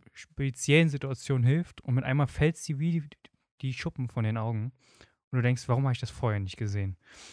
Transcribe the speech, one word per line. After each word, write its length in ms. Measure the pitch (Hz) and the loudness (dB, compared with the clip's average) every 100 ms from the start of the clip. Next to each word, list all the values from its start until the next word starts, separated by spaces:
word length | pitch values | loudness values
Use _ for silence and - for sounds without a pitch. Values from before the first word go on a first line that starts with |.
| - | -18
speziellen 760 | - - - 139 120 - 151 165 | -20 -14 -6 -6 -2 4 6 6
Situation 540 | 139 135 131 - 131 | 2 -4 -6 -2 2
hilft 380 | 120 151 175 - | 4 2 0 -8
und 140 | - 127 | -2 0
mit 80 | |
einmal 240 | 131 139 143 | 2 2 0
fällt's 360 | - 151 160 | 2 0 0
dir 160 | - 139 | -4 -2
wie 120 | 165 | 0
die, 120 | 165 147 - - _ _ _ | -2 -4 -12 -20 _ _ _
die 120 | 131 | -8
Schuppen 360 | 123 - - 123 | -6 -6 -4 -4
von 140 | - | -2
den 140 | 110 113 | -2 0
Augen 340 | 110 110 113 - _ - - _ _ | -2 -2 -4 -8 _ -20 -20 _ _
und 60 | 127 | 0
du 40 | |
denkst, 260 | 123 123 - | 2 2 0
„Warum 160 | 120 | 0
habe 100 | 135 | 2
ich 60 | 120 | -2
das 120 | 117 | -6
vorher 280 | - 120 104 | -4 -2 -2
nicht 180 | 95 - | -4 -4
gesehen?“ 400 | 107 101 98 90 _ - - | -4 -2 -4 -6 _ -20 -20